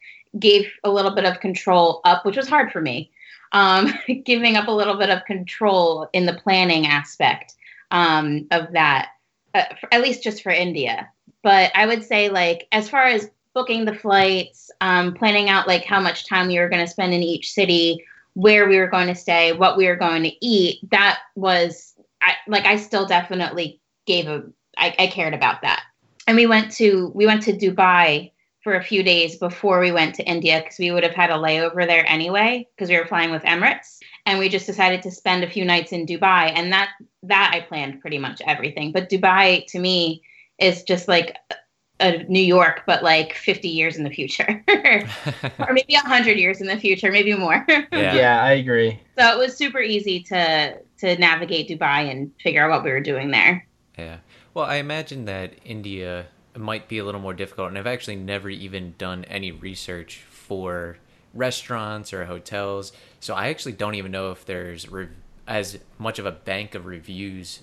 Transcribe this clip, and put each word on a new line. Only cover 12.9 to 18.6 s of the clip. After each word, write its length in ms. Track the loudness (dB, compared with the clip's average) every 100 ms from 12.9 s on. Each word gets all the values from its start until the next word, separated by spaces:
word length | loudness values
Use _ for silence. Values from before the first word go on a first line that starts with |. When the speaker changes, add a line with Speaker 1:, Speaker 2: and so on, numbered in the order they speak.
| 2 2
Speaker 1:
as 240 | 2 -4 _ _
booking 320 | -6 -4 -2 -2
the 100 | -4
flights, 760 | 2 4 4 2 -4 _ -20 -6
um, 320 | 0 2 0
planning 360 | 0 2 2 2
out, 180 | 2 2
like, 160 | 0
how 160 | 2 0
much 280 | 0 -4 -2
time 200 | 0 0
we 120 | 0
were 100 | 0
gonna 180 | 0 -2
spend 260 | -2 0
in 100 | 0
each 280 | 0 -4 -4
city, 500 | -2 2 2 2 -2 -8 -20 _
where 360 | 2 6 6